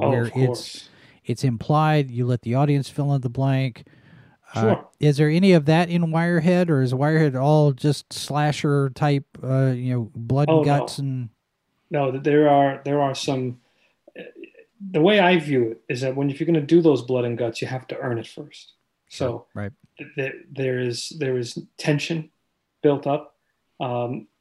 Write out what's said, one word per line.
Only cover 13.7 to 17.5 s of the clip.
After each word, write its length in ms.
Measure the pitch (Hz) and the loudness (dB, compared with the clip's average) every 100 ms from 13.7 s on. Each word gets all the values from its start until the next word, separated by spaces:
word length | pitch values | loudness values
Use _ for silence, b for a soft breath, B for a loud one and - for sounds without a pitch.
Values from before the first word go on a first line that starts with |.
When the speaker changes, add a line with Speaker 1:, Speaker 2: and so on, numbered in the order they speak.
| _ _ _ _ - - - - _ _ - 196 | _ _ _ _ -20 -20 -20 -20 _ _ -18 -6
Speaker 1:
the 100 | 160 | 2
way 200 | 175 214 | 4 6
I 180 | 180 180 | 4 4
view 320 | 147 135 113 | 2 0 0
it 80 | 113 - | -4 -8
is 120 | 123 | -6
that 120 | 131 135 | -4 -2
when, 140 | 139 | -2
if 100 | 135 | -2
you're 60 | 160 | 0
gonna 140 | 160 | 0
do 200 | 139 170 | 4 4
those 200 | 160 131 | 6 2
blood 220 | 123 127 | 0 -2
and 140 | 120 120 | -2 -2
guts, 220 | 117 | -4